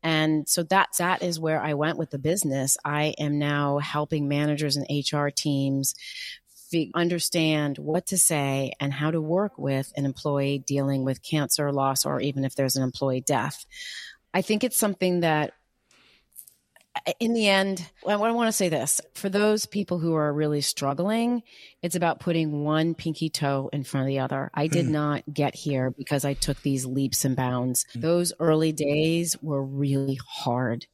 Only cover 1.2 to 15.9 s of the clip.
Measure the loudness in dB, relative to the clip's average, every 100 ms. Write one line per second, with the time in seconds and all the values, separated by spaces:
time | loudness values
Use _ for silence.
1.2 | -2 -2 0 0 0 0 0 -2 -4 -2
2.2 | 0 0 0 0 0 0 0 0 0 0
3.2 | 0 0 2 0 2 0 0 -2 -2 0
4.2 | 0 2 2 0 0 -2 0 -2 0 0
5.2 | 0 0 0 0 2 0 -2 -4 -12 -12
6.2 | -12 -14 _ -20 -4 -2 -2 0 0 0
7.2 | -2 0 2 2 0 -4 -2 -2 -2 2
8.2 | 2 2 0 0 -2 -4 -4 -2 0 0
9.2 | 0 0 0 -2 -2 0 -2 -2 -4 -2
10.2 | -2 0 0 -2 -2 0 2 0 0 -4
11.2 | -2 -2 0 0 0 2 2 0 0 0
12.2 | -2 0 -2 0 0 2 -2 0 -2 -2
13.2 | 0 0 0 -6 -16 -16 -14 -14 -16 -20
14.2 | _ -2 0 0 0 0 0 0 0 2
15.2 | 2 2 0 -6 _ _ _